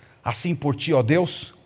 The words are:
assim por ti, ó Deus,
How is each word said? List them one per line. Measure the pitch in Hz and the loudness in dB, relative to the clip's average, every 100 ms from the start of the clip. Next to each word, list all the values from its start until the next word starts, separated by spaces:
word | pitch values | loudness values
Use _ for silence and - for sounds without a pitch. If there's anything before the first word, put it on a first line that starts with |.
| - _ | -20 _
assim | - - 175 | -6 -4 -2
por | 156 147 | -2 -2
ti, | 139 160 | -2 2
ó | 143 | 2
Deus, | 110 165 175 - - - | 4 2 2 -4 -8 -16